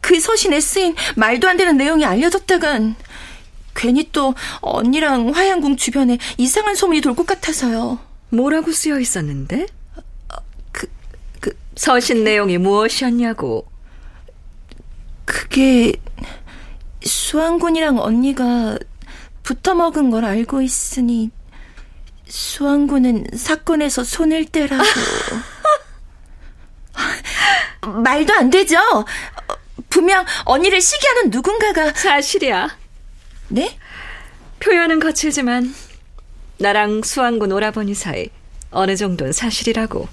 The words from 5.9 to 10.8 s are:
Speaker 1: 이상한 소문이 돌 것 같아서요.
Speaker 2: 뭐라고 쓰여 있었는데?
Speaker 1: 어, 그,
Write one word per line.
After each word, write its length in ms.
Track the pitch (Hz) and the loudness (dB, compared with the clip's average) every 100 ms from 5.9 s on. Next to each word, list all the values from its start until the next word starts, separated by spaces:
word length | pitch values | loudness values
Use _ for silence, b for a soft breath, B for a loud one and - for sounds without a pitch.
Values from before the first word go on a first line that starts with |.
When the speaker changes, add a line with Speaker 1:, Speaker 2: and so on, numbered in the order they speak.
| 277 254 240 B B | 2 2 2 B B
Speaker 1:
이상한 380 | 254 415 427 392 | 0 2 0 0
소문이 240 | 392 311 | 2 2
돌 160 | 277 240 | 2 0
것 100 | 339 | 0
같아서요. 720 | 381 - 311 247 226 240 240 - - - | -2 -2 -2 -2 -2 -2 -6 -10 -20 -4
Speaker 2:
뭐라고 420 | 226 269 311 320 | 0 2 2 0
쓰여 300 | 320 311 285 | -2 0 0
있었는데? 680 | 240 190 151 143 135 214 392 - - - | -2 -2 -4 -6 -4 -4 -4 -10 -18 -18
Speaker 1:
어, 400 | - - - - - - - | -18 -18 -14 -14 -14 -16 -14
그, 160 | - | -12